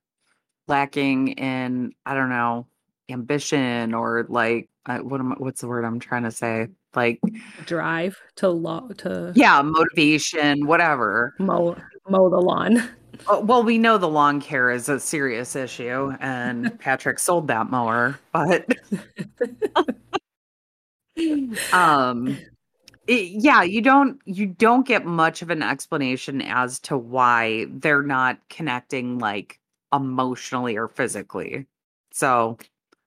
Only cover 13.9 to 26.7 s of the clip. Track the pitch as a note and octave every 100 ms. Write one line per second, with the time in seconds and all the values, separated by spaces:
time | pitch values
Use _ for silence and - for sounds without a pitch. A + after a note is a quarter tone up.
13.9 | G#3+ E3+ D3+ C#3+ C#3+ - C#3 B2 B2 B2+
14.9 | C3+ - D#3 C3+ A2+ B2 C#3 B2 - A#2+
15.9 | B2+ C#3 C3 C3 B2+ B2 A#2+ B2 - C3+
16.9 | C3+ C3+ - - F3 D3 A2 A2 B2+ A2+
17.9 | A#2 B2 C#3 _ D#3+ D#3 F3 - - -
18.9 | G3 - - - - A#3+ B3 G#4 - D#4
19.9 | - - - _ _ _ _ _ _ _
20.9 | _ _ E4 E4 D4 B3+ G3 - F#3 E3
21.9 | C#3+ B2+ A#2+ C3 C#3 - _ _ _ _
22.9 | _ - A#3+ F3 G#3 C#4+ A#3 F3+ A3 A#3+
23.9 | C#4 C4+ C4+ - F#3 G3+ F3 A3+ B3+ B3+
24.9 | G#3+ E3 E3+ D#3+ - E3+ D#3+ A2+ C3+ -
25.9 | D#3 C3 B2+ - C#3 - B2 B2